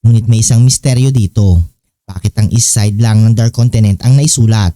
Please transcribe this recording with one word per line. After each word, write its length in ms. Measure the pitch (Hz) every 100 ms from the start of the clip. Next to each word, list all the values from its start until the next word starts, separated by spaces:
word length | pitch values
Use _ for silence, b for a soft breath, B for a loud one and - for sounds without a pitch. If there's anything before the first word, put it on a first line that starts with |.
ngunit 260 | 113 113 117
may 140 | 113
isang 180 | 113 120
misteryo 480 | 127 - 135 123 135
dito. 480 | 131 98 - 98 85 82 _ _ _ -
Bakit 240 | 90 101 -
ang 100 | 107
East 200 | 120 -
Side 240 | 113 104 101
lang 240 | 113 107
ng 100 | 113 110
Dark 160 | 113
Continent 480 | 113 117 113 107 95
ang 120 | 120 135
naisulat? 560 | 151 - 110 110 92